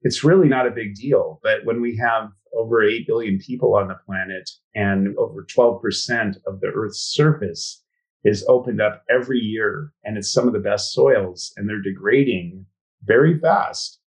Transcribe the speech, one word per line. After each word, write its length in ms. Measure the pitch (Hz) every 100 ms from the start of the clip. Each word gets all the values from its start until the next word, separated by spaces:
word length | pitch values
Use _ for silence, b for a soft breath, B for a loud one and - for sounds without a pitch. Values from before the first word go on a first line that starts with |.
It's 200 | 123 -
really 240 | 143 190 156
not 200 | 127 123
a 40 |
big 240 | 113 104 101
deal. 460 | 127 117 82 -
But 220 | 110 107 113
when 160 | 117
we 160 | 120 107
have 320 | 120 113 107 98 _ 113
over 260 | 113 117
eight 220 | 107 117 117
billion 320 | 113 113 98
people 380 | - 123 120 101
on 120 | 98
the 120 | 92 -
planet 420 | 95 95 92 - - _
and 420 | 107 101 98 98 101
over 260 | - 95 -
twelve 260 | - 120 117
percent 520 | 113 - - 117 107 98 -
of 140 | 98
the 100 | 101
Earth's 260 | 98 107 -
surface 840 | - - 151 147 98 - - - _ _ _ _
is 200 | - 101 -
opened 320 | 127 123 107
up 220 | 107 - -
every 300 | 127 127 123
year, 560 | 110 110 104 - 76 _
and 140 | 104 107
it's 160 | 101
some 140 | - 120
of 60 |
the 60 | 107
best 320 | 101 101 -
soils, 640 | - 135 120 92 90 - -
and 120 | 104
they're 100 | 104
degrading 840 | 98 95 98 131 135 98 87 95 95 _ _ _
very 340 | 104 117 156 160
fast 600 | - 110 - - - _ _